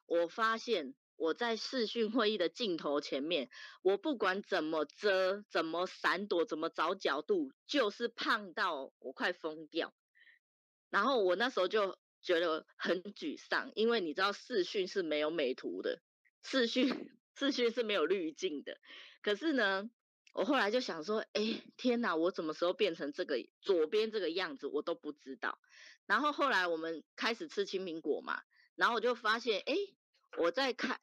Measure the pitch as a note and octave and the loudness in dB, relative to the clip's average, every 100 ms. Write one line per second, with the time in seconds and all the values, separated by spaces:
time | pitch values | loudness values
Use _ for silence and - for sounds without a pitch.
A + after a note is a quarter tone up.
0 | - E3+ E3+ A#3 A3+ A3+ A#3+ G3+ C3 - | -2 0 0 0 0 0 0 -2 -2 -12
1 | _ - D#3+ D#3 A#3+ A3 - C4 G#3+ A#3+ | _ -4 -2 0 0 -2 -2 -2 -2 0
2 | G#3+ A#3+ G#3+ G#3+ E3 - A3+ E3 D3+ C#3+ | 0 2 2 2 0 0 -2 -2 0 0
3 | - C#3 D3+ E3 B2 - - - - G3+ | 0 -2 0 -2 -2 -10 -18 -2 2 2
4 | D#4+ B3 F#3+ F#3+ - F#3 D#3 D#3+ D3 - | 0 0 0 0 -2 -2 0 0 -2 -2
5 | G#3 F#3+ F#3 G3+ G#3 F3+ D#3+ E3+ F#3 - | 2 4 2 0 -2 -2 0 -2 -4 -2
6 | E3 E3+ G3+ F3 D#3 D#3 D#3+ - D#3+ G3 | 0 0 0 0 2 0 -4 0 -2 0
7 | F3 C#3+ - F#3+ C3+ - - C#4+ G#3+ - | 0 0 0 0 -2 -8 -2 2 2 0
8 | A#3+ - E4 A3+ G3 G#3+ F#3+ D3 C3+ _ | -6 -2 -2 -2 -2 -2 -2 -2 -6 _
9 | B3 - G#3+ F3 D#3+ D#3 D#3 E3 - - | -12 -4 -2 -2 -6 -8 -6 -4 -4 -6
10 | _ _ - _ _ _ _ _ _ F#3+ | _ _ -20 _ _ _ _ _ _ 2
11 | A3+ C4 F#3 F3+ B3 G#3+ F#3 G#3+ G3 - | 4 4 4 4 2 2 2 2 0 -2
12 | _ _ - E3 F3 D#3 - - G#3 F#3 | _ _ 0 2 2 0 -4 -6 -2 -2
13 | G3+ - D#3+ - - E3 G#2+ - A3+ A#3 | -4 -8 -8 -8 -4 -2 -2 0 2 2
14 | E3+ C#3+ G3+ G3+ - A#3 F3 G#3+ F#3 G3+ | 0 0 0 -2 -2 0 0 0 -2 -2
15 | E3 D3+ D3+ E3+ B2+ B2+ C3 F#2 G2 - | 0 0 0 0 0 -2 -6 -4 -2 -4
16 | _ _ _ _ - C4 A#3 B3+ C4 - | _ _ _ _ -4 0 2 2 2 0
17 | - - _ - C#4 B3+ A#3 A#3 A3 G3 | -8 -18 _ -4 -2 2 0 0 0 2
18 | D#3 G3 D#3+ D3 F#3 C#3+ - - - - | 2 2 -2 -4 -4 -4 -8 -12 -16 -20
19 | - - G#3 G#3 D#4+ C4+ G3+ F#3+ A3 - | -20 -6 -2 0 2 2 2 0 -4 -12
20 | _ _ _ - F#3+ C4+ G3+ B3 A#3 E3+ | _ _ _ -2 2 4 4 2 0 -4
21 | D#3 G#3+ - G#3 A3 A3+ - - B3+ A#3 | -2 -2 -2 -2 0 -2 -8 -2 0 2
22 | A3 E3 E3+ F#3+ D#3+ D3+ E3+ F#3+ G3+ E3 | 2 2 2 0 -4 -2 0 2 0 0
23 | D3 F#3+ D#3 B2+ - _ - F3+ D#3 G#3+ | -4 -4 -2 -4 -4 _ 2 4 4 2
24 | A3 G#3+ E3 F3 F3+ C#3 C#3+ C#3+ D#3+ E3 | 0 -2 -2 -2 -4 -6 -4 -2 -2 -6
25 | D3+ C#3+ C3 B2+ - - _ - - - | -8 -12 -14 -8 -6 -6 _ -20 -20 -12
26 | - G#3 D4 D4 C#4 G3+ F3+ D#3+ E3 D#3+ | 0 2 2 0 2 2 2 0 -4 -6
27 | - - A3+ A#3 D#3+ - G3 F#3 F#3+ D#3+ | -10 -4 -4 -4 -4 -4 -2 -4 -4 -4
28 | D#3 G#2 C2+ - - _ _ - F#3+ A#3 | -2 -2 -2 -6 -8 _ _ 0 0 2
29 | A#3 A#3 A3 A3+ A#3+ G3 - E4 G4+ _ | 0 0 0 0 0 -2 0 -2 -4 _
30 | _ _ _ - E3+ G#3+ C4+ - B3+ - | _ _ _ -2 0 2 0 0 -4 -4